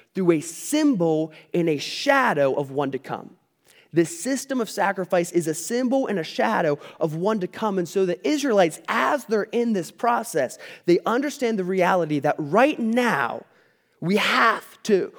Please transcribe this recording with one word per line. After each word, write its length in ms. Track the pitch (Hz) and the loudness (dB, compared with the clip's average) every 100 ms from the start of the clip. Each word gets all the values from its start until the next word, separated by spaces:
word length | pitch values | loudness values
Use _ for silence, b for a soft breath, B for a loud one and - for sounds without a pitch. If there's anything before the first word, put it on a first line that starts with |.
| B | B
through 180 | 190 175 | -2 2
a 80 | 160 | 2
symbol 920 | - - - 302 294 214 165 156 156 B B | 0 -10 -2 2 2 4 2 2 -2 B B
and 140 | 175 165 | 0 0
a 100 | 143 | 0
shadow 760 | - - 277 277 240 151 135 | -4 -4 2 2 4 2 2
of 180 | 135 135 | 2 -4
one 200 | 135 139 | -2 -4
to 80 | 135 | -4
come. 360 | - 123 - _ _ _ _ b b | -8 -10 -12 _ _ _ _ b b
This 300 | 160 160 - | 0 0 -2
system 380 | 254 269 - 262 | -6 -6 -4 -4
of 80 | 208 | -4
sacrifice 640 | - 196 196 175 180 175 | -2 -2 -2 0 0 0
is 160 | 180 160 | -2 -2
a 40 | |
symbol 540 | 156 - 240 254 269 262 | -4 -4 -2 0 0 0
and 100 | 190 | -4
a 60 | |
shadow 560 | 156 - 226 196 160 147 B B | -4 -2 0 2 0 -2 B B
of 200 | 165 160 | -4 -2
one 240 | 196 220 | -2 -2
to 60 | 180 | -4
come. 300 | - 220 190 | -4 -2 -2
And 120 | 170 | -2
so 160 | 196 185 | 0 0
the 200 | - 269 | -2 -2
Israelites, 540 | 302 277 202 170 - - | -2 2 4 2 0 -4
as 380 | 220 262 285 - | 0 2 0 -2
they're 180 | 214 | -4
in 300 | - 240 233 | -2 -2 0
this 180 | 196 156 | 0 -4
process, 680 | - 233 233 220 156 123 - B B - | -4 0 0 -2 -2 -2 -4 B B 2
they 140 | 175 - | 2 2
understand 540 | 240 285 - 233 214 | 0 -2 -2 -2 -2
the 60 | 180 | -2
reality 540 | 190 175 185 156 147 | 2 2 2 0 0
that 160 | 147 - | 0 -2
right 420 | 143 196 285 285 | 0 4 4 2
now 640 | 226 240 240 143 120 113 - b b b b b | -2 0 2 0 -2 -4 -12 b b b b b
we 160 | 165 196 | 0 0
have 680 | - 254 233 208 - - | 2 2 2 2 -6 -10
to, 280 | - 185 - | 0 2 0